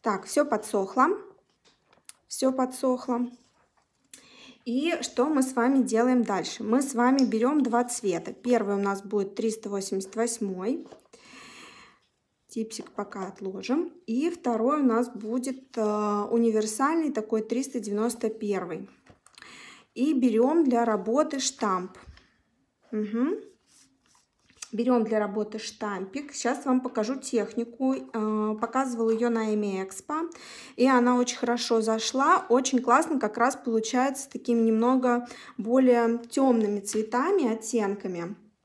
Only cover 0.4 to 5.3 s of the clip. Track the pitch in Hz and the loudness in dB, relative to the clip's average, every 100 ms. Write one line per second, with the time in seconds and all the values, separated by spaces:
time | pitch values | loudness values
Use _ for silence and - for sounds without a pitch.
0.4 | 294 214 - 208 196 - 294 415 - _ | 0 -2 -2 -4 -2 2 2 0 -8 _
1.4 | _ _ _ _ _ _ - - _ - | _ _ _ _ _ _ -20 -20 _ -2
2.4 | 262 262 254 - 262 247 254 240 247 - | 0 0 -4 0 -2 0 -2 -4 -4 -8
3.4 | _ _ _ _ _ _ _ - - - | _ _ _ _ _ _ _ -20 -20 -20
4.4 | - - - 247 320 339 - - 285 | -20 -14 -4 -2 -2 -2 -4 0 2